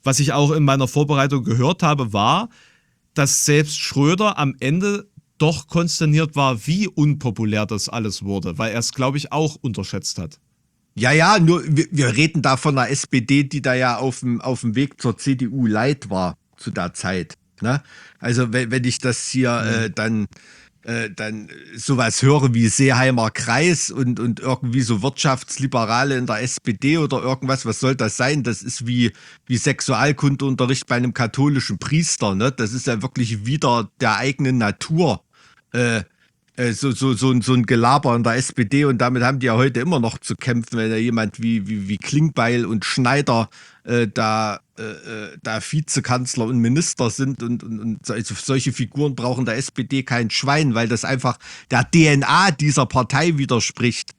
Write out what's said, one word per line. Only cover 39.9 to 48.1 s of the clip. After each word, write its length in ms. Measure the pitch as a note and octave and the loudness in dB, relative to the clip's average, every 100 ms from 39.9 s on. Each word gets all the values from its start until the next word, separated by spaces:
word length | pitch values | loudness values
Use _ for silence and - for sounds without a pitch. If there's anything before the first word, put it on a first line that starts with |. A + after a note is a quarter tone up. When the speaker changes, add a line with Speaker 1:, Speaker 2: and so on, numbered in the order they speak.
| D#3+ | 0
Speaker 2:
noch 180 | A2+ - | 0 -4
zu 160 | - | -10
kämpfen, 420 | A2 - A#2+ A2+ A#2+ | -6 -2 -2 -2 -4
wenn 140 | A2 | -2
da 60 | A2 | 0
jemand 440 | A#2 A2+ G#2+ - | 0 0 -2 -2
wie, 260 | A2+ A2+ G2 | -2 -2 -2
wie, 220 | G#2+ F#2+ | -6 -4
wie 80 | G#2 | -6
Klingbeil 680 | - D3 D#3+ C3+ A#2 A#2+ G#2 | -2 2 2 2 0 0 0
und 180 | A2 | -2
Schneider, 640 | - - B2 C#3 C#3 A#2 A2 - - _ | -2 0 2 2 2 0 0 -8 -20 _
äh, 220 | - A#2+ A2+ | -4 0 0
da, 540 | F#2+ A2 A2 A2 G2+ _ - | 0 0 0 -2 -6 _ -14
äh, 40 | |
äh, 560 | A2 F#2 - A2 G#2 C#2+ | -14 -12 -12 -12 -12 -12
da 180 | - A2 | -8 -8
Vizekanzler 840 | - D3+ D3+ - - B2+ B2 - | -4 -4 -2 -6 -2 -2 -2 -4
und 140 | A2+ B2+ | -2 2
Minister 500 | A#2 C3+ E3+ - A#2+ | 2 2 0 -2 -2
sind 340 | G2+ C3+ B2+ | -2 -4 -4
und, 220 | A#2 A#2+ | -6 -6
und, 160 | A2+ A2 | -6 -8
und 260 | A2+ G#2+ | -6 -8
so, 60 | - | -8